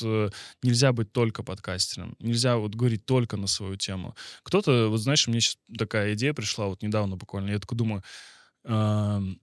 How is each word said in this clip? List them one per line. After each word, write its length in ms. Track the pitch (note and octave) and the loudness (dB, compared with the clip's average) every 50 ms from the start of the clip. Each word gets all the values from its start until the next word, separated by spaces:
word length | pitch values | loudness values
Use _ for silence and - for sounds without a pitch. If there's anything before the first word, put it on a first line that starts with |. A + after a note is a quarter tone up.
э, 280 | A#2 A2 A2 G#2+ G#2+ G2 - - - - - - | -2 0 0 0 0 0 -4 -10 -16 -16 -10 0
нельзя 300 | B2 B2 A#2+ A#2+ C#3 C3 | 2 4 6 6 6 4
быть 200 | B2 A#2+ G#2+ - | 4 2 -2 -2
только 300 | - B2 A#2 A2+ - - | 2 2 2 2 0 -6
подкастером, 720 | - F#2 F#2 - - - F#2 F#2 - - - F#2 E2+ E2 - _ | -8 -8 -10 -8 -6 -6 -2 -2 -2 -2 -2 -10 -10 -12 -12 _
нельзя 360 | A2 A#2 A#2 A#2 C3 B2 A#2+ | -4 -2 0 2 2 2 2
вот 180 | A2+ G#2 G#2 G#2+ | 2 0 -4 -2
говорить 320 | A2+ B2+ B2 A2+ G2+ - | 0 0 0 0 0 0
только 300 | - C3 B2+ A#2 - G#2 G2+ | 0 2 2 2 0 -4 -4
на 80 | G2 | -2
свою 300 | G2 - - G2+ F#2+ G2 | -4 -4 -4 -4 -8 -6
тему. 380 | G2 - G2+ F#2+ F#2+ - - - - - - - - | -6 -6 -6 -4 -6 -8 -10 -12 -14 -18 -18 -18 -16
Кто-то, 460 | _ - F3+ G3+ - D3+ B2+ A#2 A2 G#2+ | _ 2 2 2 4 6 6 6 6 4
вот 80 | A2 A2 | 2 2
знаешь, 260 | G#2+ C3+ D3 - - A#2 | 2 2 2 2 2 2
у 20 | |
меня 100 | A#2 A#2 | 2 2
щас 160 | - - - _ _ _ - A2 | 2 0 -2 _ _ _ -6 -6
такая 320 | A2 - - G#2+ G2+ G#2 G#2+ | -4 -2 0 0 0 0 0
идея 200 | G#2 B2+ D3 D3+ | 0 0 -2 -2
пришла, 320 | B2 G#2+ - - A2+ G2+ | -2 -4 -6 -4 -2 -2
вот 160 | G2 F#2 - | -4 -4 -4
недавно 340 | G#2+ G#2+ A2 G#2+ G2+ G2 F#2+ | -4 0 0 0 0 0 -4
буквально, 340 | F2 - - - G2 F#2+ G2+ | -6 -8 -8 -6 -6 -4 -2
я 60 | G#2 G2+ | -4 -4
такой 180 | - - A#2 A2+ | -4 -4 -2 -2
думаю, 240 | A2+ A2 G#2 F#2+ - - - - - - - - - _ _ _ _ | 0 0 -2 -4 -8 -12 -18 -18 -20 -20 -20 -20 -20 _ _ _ _
эм, 760 | A#2+ A2 A2 G#2+ G#2+ G#2 G#2 G#2 G#2 G#2 G2+ F#2+ F#2 F#2 - | 0 2 2 4 4 2 2 2 2 0 0 -2 -4 -6 -8